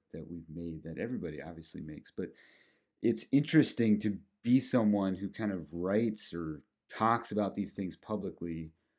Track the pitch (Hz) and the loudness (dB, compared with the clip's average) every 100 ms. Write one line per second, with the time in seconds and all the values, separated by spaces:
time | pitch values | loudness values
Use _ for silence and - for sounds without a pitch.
0 | _ 82 80 85 78 78 85 80 80 76 | _ -12 -10 -10 -10 -8 -8 -8 -8 -6
1 | 117 123 85 76 76 82 82 80 78 76 | -4 -4 -6 -8 -10 -12 -12 -12 -10 -12
2 | - - 90 - _ _ _ _ _ _ | -12 -8 -8 -10 _ _ _ _ _ _
3 | 113 113 - 139 156 160 131 - 113 104 | 0 0 2 2 6 6 6 4 4 4
4 | 107 101 - _ 117 131 - 123 104 101 | 2 -4 -8 _ 4 4 4 4 4 4
5 | 95 92 98 110 107 95 76 85 90 104 | 2 0 -4 -4 -2 -2 -6 -4 2 2
6 | 113 107 - 85 80 76 - _ _ - | 2 -2 -8 -6 -6 -8 -12 _ _ 0
7 | 113 120 - 104 98 104 98 - 95 82 | 4 4 2 0 0 -2 -4 -4 -6 -8
8 | - 107 92 80 85 82 80 - _ | -6 -4 -4 -6 -6 -6 -8 -14 _